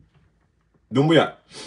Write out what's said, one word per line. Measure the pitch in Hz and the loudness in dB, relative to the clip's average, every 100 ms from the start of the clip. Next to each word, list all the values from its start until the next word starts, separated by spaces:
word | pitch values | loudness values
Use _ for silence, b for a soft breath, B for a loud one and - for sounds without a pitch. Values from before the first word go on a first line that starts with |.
| _ _ _ _ _ _ _ _ _ | _ _ _ _ _ _ _ _ _
Doumbouya, | 117 151 160 - - _ B | -2 2 2 0 -6 _ B